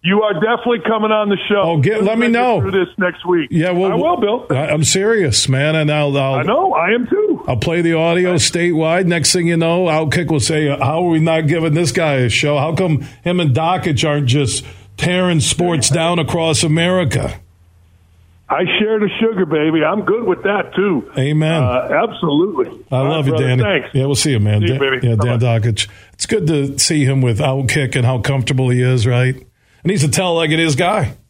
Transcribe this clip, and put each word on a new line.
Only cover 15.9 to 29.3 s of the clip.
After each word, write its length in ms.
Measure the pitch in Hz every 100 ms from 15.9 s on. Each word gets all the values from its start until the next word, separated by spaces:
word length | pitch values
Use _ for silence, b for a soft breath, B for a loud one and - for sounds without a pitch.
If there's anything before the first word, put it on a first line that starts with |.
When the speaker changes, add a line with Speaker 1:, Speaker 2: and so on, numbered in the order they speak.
| 151 165 175
Speaker 2:
across 440 | 143 175 165 156
America?" 760 | 170 156 170 185 160 127 123 - - _ _ _ _ _ _ _ _ - -
Speaker 1:
I 140 | 135 180 -
share 180 | 214 220
the 120 | 208 -
sugar, 260 | 226 208 170
baby. 380 | 156 156 160
I'm 220 | 151 202 185
good 180 | 214
with 200 | 226 175
that, 300 | 196 202 -
too. 380 | - 202 151 104 -
Speaker 2:
Amen. 440 | 135 151 156 165
Speaker 1:
Uh, 280 | 127 123 123 151 220
absolutely. 800 | 185 170 143 190 156 110 - -
Speaker 2:
I 60 | 127
Speaker 1:
All 80 |
Speaker 2:
love 80 | 135
Speaker 1:
right, 140 | 160 139
Speaker 2:
you, 60 |
Speaker 1:
brother. 140 | 156 131
Speaker 2:
Danny. 160 | 127
Speaker 1:
Thanks. 280 | 127 175 -
Speaker 2:
Yeah, 120 | 135 135
we'll 100 | 139
see 160 | 156
you, 80 | 120
man. 220 | 104 104
Speaker 1:
See 100 | 113
you, 80 | 123
Speaker 2:
Dan, 100 | 139 131
Speaker 1:
baby. 40 | 123
Speaker 2:
yeah, 100 | 113
Dan 220 | 120 120
Speaker 1:
Bye-bye. 200 | 123 117
Speaker 2:
Dockich. 300 | 110 107 - B B
It's 120 | B -
good 200 | 220 160
to 320 | 151 139 139
see 240 | - 156
him 160 | 135 135
with 200 | 127 110
Outkick 580 | 147 135 127 160 131 139
and 80 | 120
how 140 | 127
comfortable 480 | 107 139 117 131 127
he 120 | 123
is, 240 | 127 127 113
right? 300 | 123 127